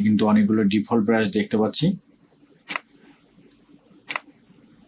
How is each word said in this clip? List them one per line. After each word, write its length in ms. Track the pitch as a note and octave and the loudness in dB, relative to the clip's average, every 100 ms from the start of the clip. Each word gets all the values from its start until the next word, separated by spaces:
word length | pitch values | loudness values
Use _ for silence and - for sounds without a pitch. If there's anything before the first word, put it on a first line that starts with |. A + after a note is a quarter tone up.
কিন্তু 180 | G#2+ G#2 G#2+ | 2 2 2
অনেকগুলো 360 | G#2+ G#2 A2 | 2 2 2
ডিফল্ট 380 | G2+ G#2+ - A#2 G#2 | 2 0 0 -2 0
ব্রাশ 160 | A2+ G#2 | 0 0
দেখতে 260 | G#2 G2+ G#2+ | -2 -2 -2
পাচ্ছি। 280 | G#2+ - D#3+ F#3 _ _ _ _ _ _ - - _ _ - _ _ _ - _ _ - _ - - - - _ _ _ _ _ | 0 0 -2 -4 _ _ _ _ _ _ -12 -12 _ _ -20 _ _ _ -20 _ _ -20 _ -20 -12 -12 -12 _ _ _ _ _